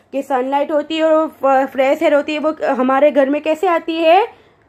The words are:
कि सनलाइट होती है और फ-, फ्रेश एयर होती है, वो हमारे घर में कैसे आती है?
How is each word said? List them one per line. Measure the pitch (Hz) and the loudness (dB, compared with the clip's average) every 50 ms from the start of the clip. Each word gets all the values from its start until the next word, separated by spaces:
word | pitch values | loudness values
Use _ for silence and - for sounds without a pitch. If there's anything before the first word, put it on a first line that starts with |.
| _ _ - | _ _ -8
कि | 269 269 | -8 -4
सनलाइट | - 277 247 254 262 277 285 285 320 320 | -2 -4 -4 -2 -2 -2 -2 -2 -2 -2
होती | 294 302 302 320 | -4 -2 -2 -2
है | 320 311 | -2 2
और | 320 311 311 320 285 | 2 2 2 0 -2
फ-, | - - - 269 269 262 277 - - | -4 -2 0 2 2 2 0 0 -2
फ्रेश | 254 262 269 294 294 330 | 0 0 0 0 0 2
एयर | 311 294 | 2 2
होती | 277 285 302 302 | 2 0 -2 -6
है, | 302 | -4
वो | 269 311 311 302 302 302 - | -4 -4 -4 -2 -4 -2 -2
हमारे | 220 254 254 269 262 294 302 | 0 0 0 2 2 2 2
घर | 240 285 269 262 | 2 2 0 0
में | 285 302 302 | -2 -2 -2
कैसे | 311 311 311 403 | -4 -4 -2 0
आती | 370 339 330 330 339 320 | -2 -2 -2 -4 -6 -6
है? | 330 330 320 339 392 466 440 - - _ _ _ _ _ | -2 2 4 4 4 2 0 -6 -16 _ _ _ _ _